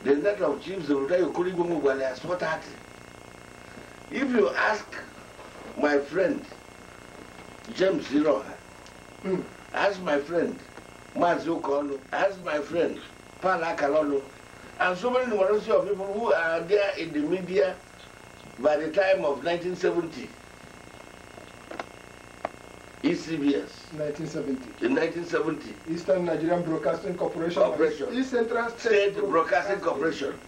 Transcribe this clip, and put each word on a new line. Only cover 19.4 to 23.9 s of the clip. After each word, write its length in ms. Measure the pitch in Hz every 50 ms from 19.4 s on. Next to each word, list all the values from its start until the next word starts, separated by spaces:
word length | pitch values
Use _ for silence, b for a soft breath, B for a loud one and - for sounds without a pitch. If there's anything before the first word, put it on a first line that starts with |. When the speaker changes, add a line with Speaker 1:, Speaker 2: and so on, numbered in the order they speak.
| 131
Speaker 1:
nineteen 320 | 165 175 170 165 180 180
seventy. 540 | 175 - 180 165 175 165 160 - 127 113 - - - - - - - - - - - - - - - - - - - - - - - - - - - - - - - - - - - - - - - - - - - - - - - - - - - - - - - -
E 100 | 143 175
C 240 | 151 - 156 165 151
B 180 | 139 143 139
S. 320 | - - - - - - -